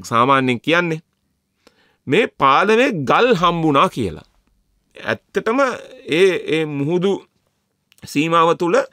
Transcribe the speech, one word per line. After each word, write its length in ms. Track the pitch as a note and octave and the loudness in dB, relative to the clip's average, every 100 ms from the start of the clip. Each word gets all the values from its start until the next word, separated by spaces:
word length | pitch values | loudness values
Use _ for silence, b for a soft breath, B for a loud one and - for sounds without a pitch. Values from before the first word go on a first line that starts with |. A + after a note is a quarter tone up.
සාමාන්‍යයෙන් 560 | F#2+ A#2 B2+ C3+ B2+ A#2+ | -2 0 2 2 0 -2
කියන්නේ. 380 | C#3+ E3+ F3 D#3+ - _ _ _ _ _ b b b b - | -2 -2 -2 -6 -10 _ _ _ _ _ b b b b -2
මේ 200 | E3 C4 | 0 0
පාලමේ 640 | - C3+ D3 G3 A3+ C4+ F3 | 0 2 4 2 2 2 -2
ගල් 240 | C3 D3+ B3 F3+ | 0 2 2 2
හම්බුණා 540 | F3 E3+ D#3+ C#3 F3+ | 0 0 0 2 0
කියලා. 340 | - F#2+ D2+ - _ _ _ _ _ _ - | -2 -8 -8 -18 _ _ _ _ _ _ -12
ඇත්තටම 640 | - - _ - A3 C4 C4 - - - - | -8 -8 _ -6 -4 -2 -2 -4 -14 -18 -4
ඒ, 220 | D#3 F#3+ E3+ - | 2 2 2 -2
ඒ 180 | D#3 D3+ | -4 -4
මුහුදු 460 | C#3+ C#3+ F3+ G3 F#3 - _ _ _ _ _ _ _ | -4 -4 -2 -2 -4 -8 _ _ _ _ _ _ _
සීමාව 460 | - C#3+ E3 E3+ E3 D#3+ | -6 -4 0 2 2 0
තුල 200 | E3+ A#3+ - | 0 -2 -4